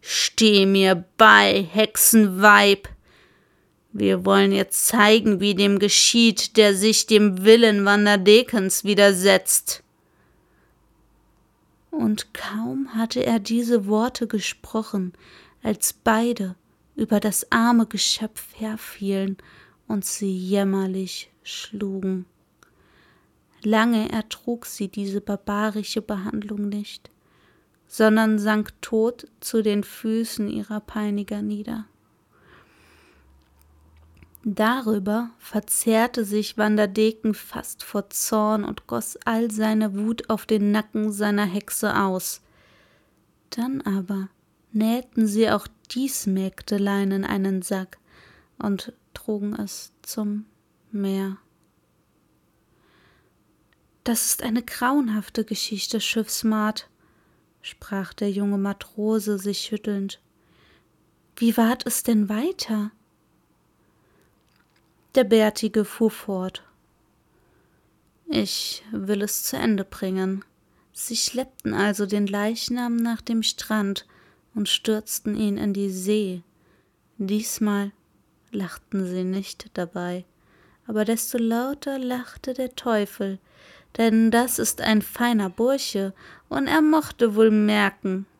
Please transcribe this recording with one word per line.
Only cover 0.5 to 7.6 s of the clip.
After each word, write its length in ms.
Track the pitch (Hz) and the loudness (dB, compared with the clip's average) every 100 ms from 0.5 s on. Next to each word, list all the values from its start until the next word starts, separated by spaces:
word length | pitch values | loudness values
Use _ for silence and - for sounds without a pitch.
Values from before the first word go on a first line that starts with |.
| 202 190 | 6 6
mir 380 | 196 190 185 180 _ | 6 4 2 -2 _
bei, 460 | 220 208 202 196 175 | 8 10 8 2 0
Hexenweib! 1160 | 208 214 - - 226 208 185 208 208 202 196 - - _ _ _ _ _ _ _ _ _ | 0 0 2 6 6 6 6 8 8 8 4 -2 -20 _ _ _ _ _ _ _ _ _
Wir 320 | 208 202 190 | -2 0 2
wollen 260 | 185 196 196 | 4 4 4
jetzt 360 | 196 190 - - | 2 0 0 0
zeigen, 540 | 226 208 220 220 196 | 4 6 6 4 2
wie 140 | 202 | 0
dem 240 | 190 202 202 | 2 2 4
geschieht, 800 | 202 - - 233 233 - - 220 | 4 4 4 6 6 4 2 6
der 180 | 208 | 6
sich 320 | 196 208 208 - | 6 2 2 4
dem 380 | 214 208 185 | 4 4 4
Willen 400 | 196 226 | 8 8